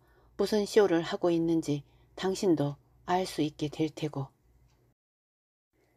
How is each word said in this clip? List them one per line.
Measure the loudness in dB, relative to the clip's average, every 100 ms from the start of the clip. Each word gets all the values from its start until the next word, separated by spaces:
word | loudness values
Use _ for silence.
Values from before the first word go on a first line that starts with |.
| _ _ _ -4
무슨 | 0 0 2
쇼를 | 4 6 4
하고 | 0 -2 0
있는지 | 2 2 0 0 -4 -6 _ _ -6
당신도 | -4 0 2 2 0 -4 _ _ -2
알 | -2 -2
수 | -4
있게 | -4 -4 -6
될 | -4 -4
테고." | -4 -8 -6 -10 _ _ _ _ _ _ _ _ _ _ _ _ _ _ _ _